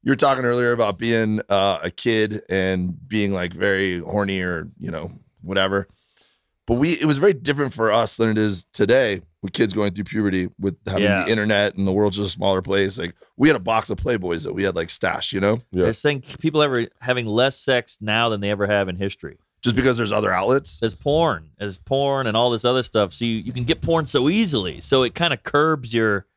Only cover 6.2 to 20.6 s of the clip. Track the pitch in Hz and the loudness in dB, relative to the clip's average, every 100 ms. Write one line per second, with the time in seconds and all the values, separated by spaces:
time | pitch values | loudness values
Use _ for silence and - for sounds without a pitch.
6.2 | _ _ _ _ - 120 156 170 151 139 | _ _ _ _ -2 0 2 2 0 2
7.2 | 196 156 117 143 131 - 113 107 110 - | 2 2 -2 -2 -2 0 2 2 2 0
8.2 | 113 110 107 95 - - - 127 120 95 | 0 2 0 -2 -8 -2 4 4 4 -2
9.2 | - _ 98 - 113 98 104 95 98 104 | -8 _ -10 0 0 2 -2 -2 -6 0
10.2 | 104 92 90 - 98 80 - 95 104 101 | 0 0 -2 -4 -6 -6 -6 0 2 2
11.2 | 90 110 104 101 104 92 98 95 104 95 | 2 0 2 2 0 0 0 2 0 0
12.2 | 101 - 98 95 - 98 98 95 87 - | -4 -2 0 0 0 0 0 -4 -8 -12
13.2 | _ - 143 190 175 113 - 101 - 117 | _ 2 2 2 0 -2 -2 -4 -2 -2
14.2 | 90 85 87 92 98 85 85 - 92 - | -2 -4 -4 -2 -2 -2 -4 -4 -4 -4
15.2 | - 104 98 113 - 90 90 113 147 143 | -4 0 0 0 -2 0 0 2 -2 -2
16.2 | - - 160 151 147 123 117 _ 120 127 | -8 -4 -2 2 2 0 -4 _ -2 -2
17.2 | 113 107 131 135 - 127 - - 107 107 | 0 2 2 0 0 0 0 -10 -2 0
18.2 | 117 107 101 104 101 104 95 90 98 - | 0 0 -2 0 2 2 0 -2 -4 -6
19.2 | - - _ _ 123 113 127 120 110 104 | -14 -16 _ _ -2 2 2 2 0 0
20.2 | 104 92 101 131 | 0 0 2 0